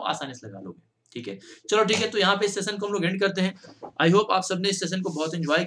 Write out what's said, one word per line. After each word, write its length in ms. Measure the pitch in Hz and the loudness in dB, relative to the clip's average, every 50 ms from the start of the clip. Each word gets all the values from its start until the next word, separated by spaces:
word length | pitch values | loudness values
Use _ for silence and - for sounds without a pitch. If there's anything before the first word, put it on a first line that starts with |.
| - - 151 | -2 -2 -4
आसानी 200 | - 147 135 127 | -4 -6 -10 -10
से 140 | 120 - 107 | -14 -14 -16
लगा 120 | 98 95 | -16 -14
लोगे, 220 | 95 95 85 - _ _ _ _ _ _ - | -14 -14 -16 -18 _ _ _ _ _ _ -12
ठीक 120 | 123 117 104 | -10 -10 -10
है। 100 | 95 95 - - - - _ - | -12 -12 -14 -20 -20 -20 _ 0
चलो 140 | 208 214 220 | 2 4 4
ठीक 140 | 185 - 196 | 4 4 2
है, 120 | 220 226 | 2 0
तो 80 | - 208 | 2 2
यहाँ 180 | 190 185 202 190 | 4 4 4 2
पे 80 | 214 | 0
इस 100 | 202 196 | -2 -2
session 220 | 208 180 208 208 208 | -2 -4 -4 -4 -4
को 100 | 208 202 | -4 -4
हम 60 | 202 | -2
लोग 120 | 196 165 | 0 0
end 140 | 175 190 190 | 0 0 0
करते 220 | 196 190 - 185 | 0 0 2 0
हैं। 120 | 185 190 190 - - - - - - - - - | -2 -2 -2 -6 -16 -20 -20 -18 -18 -18 -4 2
I 80 | 156 165 | 4 6
hope 200 | 180 208 214 - | 6 6 6 4
आप 120 | 190 185 180 | 2 0 2
सबने 260 | - 190 180 185 202 | 0 -2 -2 0 -2
इस 100 | 190 190 | -2 -2
सेशन 220 | 190 170 185 185 | -4 -4 -4 -4
को 80 | 185 190 | -4 -4
बहुत 260 | 165 151 156 160 160 | -2 -2 -2 -2 -2
enjoy 280 | 170 160 143 147 165 180 | -2 0 2 2 2 2